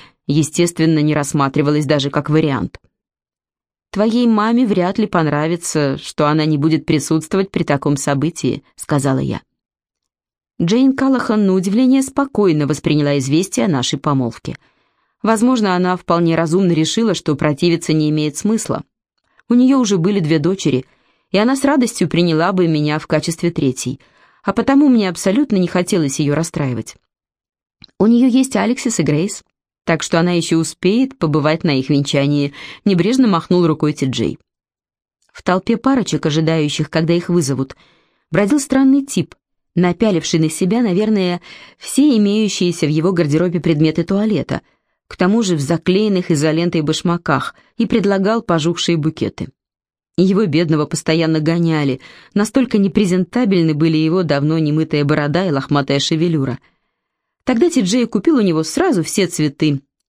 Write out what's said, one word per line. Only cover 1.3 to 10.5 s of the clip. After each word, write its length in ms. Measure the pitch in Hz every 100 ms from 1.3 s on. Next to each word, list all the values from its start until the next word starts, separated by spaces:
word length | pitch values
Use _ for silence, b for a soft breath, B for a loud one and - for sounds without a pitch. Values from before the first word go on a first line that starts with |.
| 151 135 147 147 151 147
даже 240 | 147 139
как 200 | 147 147
вариант. 500 | 156 156 131 - - _ _ _ _ _ _ _ _ _ _ _
«Твоей 360 | 196 220 233 240
маме 400 | 220 214 233 240
вряд 320 | 185 175 208
ли 80 | 214
понравится, 920 | 180 156 147 156 170 - 156 139 135
что 280 | - - 147
она 180 | 156
не 140 | 156 151
будет 260 | 156 156
присутствовать 680 | - 156 - 160 156 190 190
при 120 | 202
таком 340 | 170 143 151 143
событии», 680 | - 143 151 - 127 110 - -
сказала 440 | - 147 135 135
я. 200 | 135 - - _ _ _ _ _ _ _ _ _ _